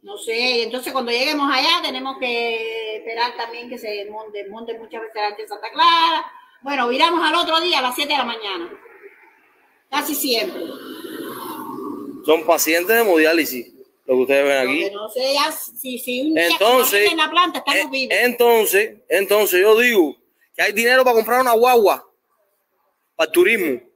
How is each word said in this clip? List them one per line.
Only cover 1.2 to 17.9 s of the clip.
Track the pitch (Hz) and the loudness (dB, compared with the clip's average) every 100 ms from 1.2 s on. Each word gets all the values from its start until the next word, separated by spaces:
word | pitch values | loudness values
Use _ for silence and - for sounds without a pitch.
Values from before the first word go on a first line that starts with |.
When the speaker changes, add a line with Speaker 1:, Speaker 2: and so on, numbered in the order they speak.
| 277 302 277 | 0 0 0
Speaker 1:
allá | 262 294 349 | 0 2 0
tenemos | 320 254 269 262 | -2 -8 -8 -8
que | 254 233 233 226 226 226 220 220 | -6 -4 -4 -4 -6 -8 -8 -10
esperar | 220 226 240 233 | -10 -4 -6 -4
también | 226 233 240 | -10 -10 -14
que | 247 | -12
se | 220 208 202 | -10 -8 -10
monte, | 214 214 208 196 | -12 -12 -12 -12
monte | 214 233 233 | -14 -12 -12
muchas | 226 233 | -12 -12
veces | 220 220 | -12 -6
la | 208 | -6
de | 208 214 | -6 -14
Santa | 208 220 | -12 -12
Clara. | 277 339 339 330 320 - - _ _ | 2 4 4 2 0 -6 -16 _ _
Bueno, | 262 277 240 | -8 -2 -2
viramos | 254 330 349 320 | 2 0 2 0
al | |
otro | 330 330 320 | 0 0 0
día | 349 311 | 0 -2
a | |
las | 254 | -2
siete | 247 285 | -4 -4
de | 294 | -2
la | 247 | -4
mañana. | 226 214 185 170 415 - - 403 _ _ _ _ _ _ _ _ | -6 -8 -10 -10 -14 -20 -20 -20 _ _ _ _ _ _ _ _
Casi | 277 294 | -6 -4
siempre. | 294 269 233 196 - - - - - - - - - - - - - - - - - - | -4 -2 -2 -2 -6 -10 -12 -14 -14 -12 -10 -10 -10 -12 -10 -10 -10 -10 -10 -12 -12 0
Speaker 2:
Son | 160 | 0
pacientes | 160 160 156 165 180 | 4 0 2 0 2
de | 226 | 2
hemodiálisis, | 226 165 156 165 135 127 117 - - _ - | 4 4 4 2 0 -4 -10 -16 -20 _ -2
lo | 127 | 0
que | |
ustedes | 127 139 | 2 2
ven | 143 139 | 2 2
Speaker 1:
Lo | 127 | 0
Speaker 2:
aquí. | 143 | 0
Speaker 1:
que | 196 | -4
no | 202 214 | -6 -8
sé | 254 262 | -6 -2
ya | 277 302 | 0 -2
si, | 311 - - 262 247 | -4 -12 -12 -10 -10
si | 254 247 | -6 -4
un | 285 | -2
día | 320 170 | 0 0
Speaker 2:
Entonces, | - 202 254 240 403 415 | 2 4 4 4 2 2
Speaker 1:
que | |
en | 330 | 2
la | 311 | 0
planta | 320 359 285 | 2 0 0
estamos | 269 277 | -2 -2
Speaker 2:
eh, | 294 | -2